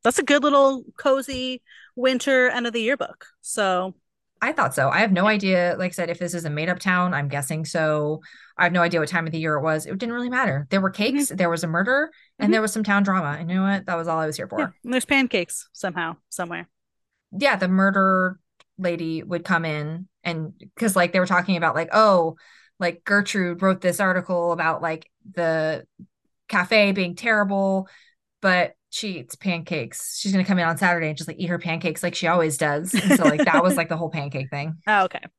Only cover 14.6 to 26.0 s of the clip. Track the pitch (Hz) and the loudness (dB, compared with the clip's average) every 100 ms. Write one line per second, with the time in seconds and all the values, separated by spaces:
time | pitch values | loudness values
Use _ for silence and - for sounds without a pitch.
14.6 | 196 - 240 254 - 277 254 - 175 - | -4 -6 -4 -4 0 0 2 -2 -4 -10
15.6 | - - 190 170 165 170 _ - 175 170 | -16 -10 -8 -6 -8 -8 _ -10 -8 -10
16.6 | 170 _ _ _ _ _ _ 185 277 233 | -12 _ _ _ _ _ _ -2 0 2
17.6 | 185 190 196 196 190 190 185 185 _ _ | 2 4 4 4 4 4 0 -4 _ _
18.6 | _ - 185 170 165 160 - 175 170 175 | _ -6 -4 -2 -4 -6 -4 -6 0 -2
19.6 | 165 151 151 165 190 _ 175 165 156 - | 0 -4 -6 -8 -12 _ -8 -6 -8 -10
20.6 | - - 226 190 175 185 185 180 175 175 | -20 -4 0 2 2 2 2 2 2 0
21.6 | 165 151 165 214 220 190 165 160 - - | 2 0 0 4 6 6 2 -4 -18 -20
22.6 | _ _ 175 170 - 202 196 202 180 175 | _ _ -4 -4 0 0 2 0 -2 2
23.6 | 190 185 185 170 190 180 180 180 170 165 | 2 2 0 2 2 0 0 0 0 0
24.6 | 160 160 165 160 - _ - 190 165 160 | 0 0 -2 -4 -10 _ -14 -2 0 2
25.6 | 156 156 - _ | 0 -4 -8 _